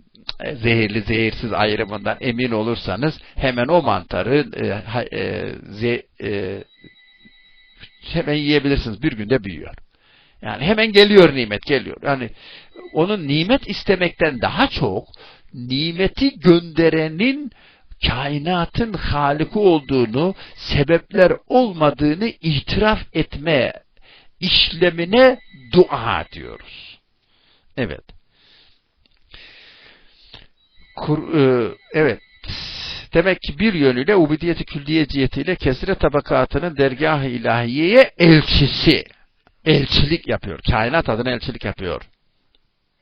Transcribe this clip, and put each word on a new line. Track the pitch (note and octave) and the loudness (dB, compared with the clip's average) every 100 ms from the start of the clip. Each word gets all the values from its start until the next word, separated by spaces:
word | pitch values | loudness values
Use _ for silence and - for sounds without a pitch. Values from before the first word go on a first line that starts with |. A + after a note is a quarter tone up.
| _ _ - - - C3+ | _ _ -14 -10 -10 -4
zehirli | A#2 A2+ G#2+ G#2+ | 0 2 0 -2
zehirsiz | G2+ A2 A2+ - A#2 | -2 -2 -2 -4 -4
ayrımından | F#2+ G#2+ G#2+ G#2 G#2 G2+ A2 | -2 0 -2 -4 -6 -6 -6
emin | C3 A#2 B2+ | -4 -2 -2
olursanız | A2 A2 A2+ - F#2+ D3+ - - - | -2 -2 -4 -6 -4 -4 -6 -12 -4
hemen | C3+ B2 B2 | -2 -2 0
o | F3 | 2
mantarı, | C3 F#2+ F2 F#2 G#2 C#3+ A#2+ - | 2 -2 -4 -4 0 0 -2 -6
e, | A2 | -6
hay-, | G2+ G2+ A#2+ A2+ | -6 -6 -8 -6
e, | G#2+ G2 G2 G2 - - | -6 -6 -6 -10 -12 -14
ze-, | G#2 A#2 A#2+ - - | -6 -4 -4 -8 -12
e, | G#2+ G2+ G2 G2 - _ - _ _ _ - _ _ _ _ - - _ | -8 -6 -6 -10 -14 _ -20 _ _ _ -20 _ _ _ _ -20 -20 _
hemen | - E3 D3 | -8 -6 -2
yiyebilirsiniz. | D3 D3 D3 C#3 C#3 A#2 G2+ | -2 0 2 2 0 -2 -4
Bir | G#2+ | -6
günde | A2 G#2 B2+ | -4 -2 -2
büyüyor. | G2 D2+ - - - _ _ _ _ _ | -2 -12 -14 -18 -20 _ _ _ _ _
Yani | G#2+ G#2+ | -10 -4
hemen | D3+ G#3+ A3 | 0 2 4
geliyor | G3+ G#3 G#3 E3 C3+ | 6 8 10 8 6
nimet, | A2 G2+ - | -2 -4 0
geliyor. | C3+ F#2+ C2 | -2 -2 -6
Yani | - C3+ A#2 - - - - - F4+ | -4 -4 -6 -14 -20 -20 -20 -20 -6
onun | - F3+ G#3+ C#3+ | -2 0 -2 0
nimet | D3 F3 C4+ - | 0 2 0 -2
istemekten | - - F#3 F3 - D#3 B2+ | -4 0 0 0 0 -2 0
daha | G2 C3+ C4+ | -2 0 0
çok | - A#2 F#2+ - - - - - | 0 -2 -4 -8 -20 -20 -20 -20
nimeti | C3+ B2 C3+ D#3+ E3+ F#3+ - C#4 G3+ | -14 -6 -4 -2 -2 -2 0 -2 4
gönderenin | F3 E3+ E3+ D#3 E3 D#3+ D#3 D#3+ B3 C#4 C#4 - - _ - - - | 6 6 4 2 2 2 -2 -2 -2 -2 -8 -16 -20 _ -20 -6 -4
kainatın | A#2+ C#3+ D3 D#3 F3+ E3+ - A3+ | -2 -2 -4 -2 -2 -2 -4 -4
Halık'ı | F3 - D3+ C#3+ D3 D#3 G#3+ | -4 -2 0 0 0 -2 2
olduğunu, | G3+ D#3+ C3+ C3+ A2+ B2 F3+ - - - | 4 4 2 0 2 0 -2 -4 -14 -14
sebepler | - - C#3 E3 - G3+ F3 - - | -2 0 2 2 2 4 4 4 0
olmadığını | B3 A#3+ E3+ D3+ C3 D3 D#3+ A3+ - | 2 2 2 0 2 0 0 -4 -4
itiraf | D#3+ C#3 - F#3+ G#3+ G#3+ - | -4 -4 -2 0 2 0 -4
etme | D#3+ D3 C#3 D#3 C#3+ G#2+ - _ _ - - - - | -4 -4 -4 0 0 0 -4 _ _ -20 -20 -20 -8
işlemine | F3+ - - E3 F3+ E3 E3+ A3+ C4 B3+ - - B2 | -2 0 0 0 0 0 0 4 4 4 -8 -20 0
dua | F3 F3+ C#3 A2+ F2 - | 4 4 2 -2 -4 -4
diyoruz. | F2 B1 A1 - - - - _ _ _ _ _ _ _ - | -14 -16 -18 -20 -20 -20 -20 _ _ _ _ _ _ _ -6
Evet. | A2+ C#2 - - _ _ _ _ _ _ _ _ _ _ _ - - - - - - _ - _ - - - _ _ _ - - | -6 -6 -16 -20 _ _ _ _ _ _ _ _ _ _ _ -20 -20 -20 -20 -20 -20 _ -20 _ -20 -20 -20 _ _ _ -20 -8
Kur-, | - D#3 - D#3+ | -4 -4 -2 2
e, | C3+ B2 G#2+ E2 - | 4 2 -2 -8 -6
evet. | D#3+ D3+ G2+ _ _ - - - - - - - | 0 0 -2 _ _ -14 -14 -14 -14 -14 -16 -4
Demek | E3 F#3 F3+ | 0 0 -2
ki | - C#3+ | -4 -2
bir | A3 | 0
yönüyle | F3 C#3 B2 D3 G#3 | 2 2 2 2 2
ubudiyeti | D3+ D#3 E3+ E3 - | 2 0 -4 -4 -6
külliye | D3+ C#3+ D#3+ C#3+ | -10 -2 0 0
cihetiyle | C#3 B2+ C3+ D3+ F3+ | 0 -2 -2 -4 -2
kesre | C#3+ B2+ - F#3+ | -2 -2 -4 -2
tabakatının | D#3 C#3+ - C#3 C3 C#3+ E3+ C#3 | 0 0 0 0 0 -2 -4 0
dergâh-ı | C#3 C3 D#3 D3+ C3+ | 0 0 -2 0 -2
ilahiyeye | A#2+ A#2 A#2 A#2+ C3 E3+ A#3+ C4 - | -4 -2 -2 -2 -2 4 4 4 4
elçisi, | E3+ D#3 - - C#3 - - G#2+ C#2 _ _ _ _ _ D#3+ | 6 6 6 2 2 2 2 2 -2 _ _ _ _ _ 2
elçilik | D3 C3+ - C#3+ E3+ - | 2 2 0 2 0 -2
yapıyor. | G#2+ - D#2 - | -6 -6 -6 0
Kainat | A#2 A2+ E3 D#3 | 0 2 0 -2
adına | A2+ B2 | -2 -2
elçilik | A#2+ - - G#2+ | -4 -8 -8 -8
yapıyor. | F#2+ F#2 C#2+ - _ _ _ _ _ _ _ _ _ | -8 -6 -8 -10 _ _ _ _ _ _ _ _ _